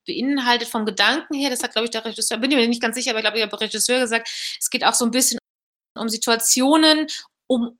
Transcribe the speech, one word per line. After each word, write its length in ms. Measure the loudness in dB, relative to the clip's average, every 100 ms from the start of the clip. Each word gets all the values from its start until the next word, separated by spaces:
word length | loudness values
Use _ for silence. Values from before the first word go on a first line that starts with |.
| -8
beinhaltet 640 | -4 -2 0 2 2 0
vom 160 | -4 -2
Gedanken 480 | 2 2 2 -4
her, 160 | -4 -2
das 140 | -2
hat, 100 | -4
glaub 100 | -4
ich, 60 | -4
der 140 | -4 -8
Regisseur, 320 | -6 -4 -2
bin 140 | 2
ich 60 | 2
mir 100 | 2
nicht 140 | 0
ganz 140 | -2 -2
sicher, 140 | -4
aber 80 | 0
ich 60 | 0
glaub, 240 | 0 -4
der 120 | -4
Regisseur 380 | -4 -2 0 2
gesagt, 300 | 2 -2 -4 -10 -10 -8
es 100 | -6
geht 160 | 0 2
auch 80 |
so 100 | 2
ein 80 | 2
bisschen 280 | 2 0 -2 -10 _ _ _ _ -8
um 100 | -6
Situationen, 1000 | -2 0 0 2 2 4 6 6 4 0 -8 -14 _ -2
um 300 | 0 0 -8